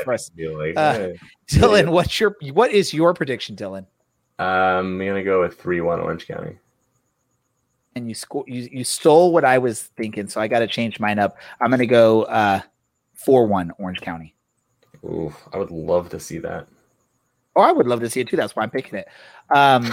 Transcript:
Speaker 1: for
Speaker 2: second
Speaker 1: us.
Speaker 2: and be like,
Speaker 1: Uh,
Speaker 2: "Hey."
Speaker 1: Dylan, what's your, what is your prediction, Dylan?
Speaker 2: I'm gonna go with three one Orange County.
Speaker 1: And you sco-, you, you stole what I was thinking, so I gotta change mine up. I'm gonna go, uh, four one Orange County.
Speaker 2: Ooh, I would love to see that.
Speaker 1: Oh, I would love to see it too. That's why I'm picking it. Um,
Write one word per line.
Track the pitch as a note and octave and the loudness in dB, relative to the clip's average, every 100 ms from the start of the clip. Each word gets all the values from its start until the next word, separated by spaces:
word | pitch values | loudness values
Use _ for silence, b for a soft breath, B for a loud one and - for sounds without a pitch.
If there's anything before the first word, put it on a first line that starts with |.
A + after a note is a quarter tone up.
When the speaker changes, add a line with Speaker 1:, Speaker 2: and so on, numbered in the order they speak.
Speaker 1:
for | |
Speaker 2:
second | D#2 | -4
Speaker 1:
us. | A#2 - | -6 -8
Speaker 2:
and | E2 | -12
be | D#2+ | -10
like, | D#2 D#2 F2 | -8 -6 -2
Speaker 1:
Uh, | D3+ | 0
Speaker 2:
"Hey." | A#2 F#2 F2 B _ - | -2 -4 -10 B _ -2
Speaker 1:
Dylan, | C#3+ A#3 G#3 E3 | 4 6 6 4
what's | E3+ E3 - | 2 0 0
your, | G#3+ G3+ C#3 | -2 -2 -2
what | D3 A#3+ | 2 2
is | G#3 F#3 | 2 0
your | D3+ E3 | 2 2
prediction, | F3+ C#3+ A#2+ - G2 | 2 -4 -6 -8 -12
Dylan? | G2+ F#2+ F#2+ _ _ _ _ - | -12 -12 -16 _ _ _ _ -6
Speaker 2:
I'm | F#2 F#2 F#2 F#2 F#2 F#2 | -2 2 2 0 -2 -4
gonna | F#2+ G2 | -4 -4
go | F#2+ F#2+ | 0 0
with | F2 - | 0 -4
three | E2+ F2 | -4 -2
one | E2+ E2+ | -2 -2
Orange | E2 E2 - | -4 -8 -10
County. | E2+ E2 - _ _ _ _ _ _ _ _ _ _ _ _ _ | -12 -12 -16 _ _ _ _ _ _ _ _ _ _ _ _ _
Speaker 1:
And | - A#2+ | -12 -10
you | |
sco-, | G#2+ - C#3+ C3+ | -12 -10 -10 -8
you, | B2 B2 | -10 -12
you | C3 | -10
stole | B2 - E3 D#3 F3+ | -8 0 4 6 6
what | E3 | 4
I | C#3 B2+ | 4 4
was | B2+ A2 - - | 2 -2 -8 -8
thinking, | A2 G#2+ G2+ | -8 -8 -8
so | - | -6
I | G#2+ | -2
gotta | A2 A2+ | 0 0
change | - A2+ - | -2 -6 -4
mine | G#2 G#2 | -2 0
up. | G2+ - B B | 0 -2 B B
I'm | A#2+ | 0
gonna | B2+ A#2+ | 2 4
go, | A#2+ A2+ A2 | 6 6 4
uh, | G#2+ A2+ G#2 F#2+ - _ _ _ _ | 2 0 0 0 -4 _ _ _ _
four | - - C3 A2+ | -6 2 4 4
one | G2 E2+ - | 0 -2 -8
Orange | F#2 F2+ | -10 -10
County. | - E2 D#2+ _ _ _ _ _ _ _ | -10 -12 -14 _ _ _ _ _ _ _
Speaker 2:
Ooh, | E2 D#2+ D#2+ D2+ - | -12 -8 -8 -12 -12
I | F#2 | -8
would | F#2+ | -8
love | E2 D#2+ F2 F2 | -8 -2 -2 -2
to | - | -10
see | - E2+ | -12 -12
that. | E2+ E2+ D2+ _ _ _ _ _ _ _ _ | -10 -12 -14 _ _ _ _ _ _ _ _
Speaker 1:
Oh, | - | 2
I | A3+ | 4
would | E4+ B2 | 4 0
love | A#2+ | 0
to | A#2 | -2
see | C3 | -4
it | B2 | -4
too. | B2 | -4
That's | G#2+ | -4
why | - | -4
I'm | A2 | -6
picking | C3 - G2+ | -6 -8 -12
it. | - B B B _ | -14 B B B _
Um, | C#3+ C#3 B2+ A#2+ | 4 4 4 0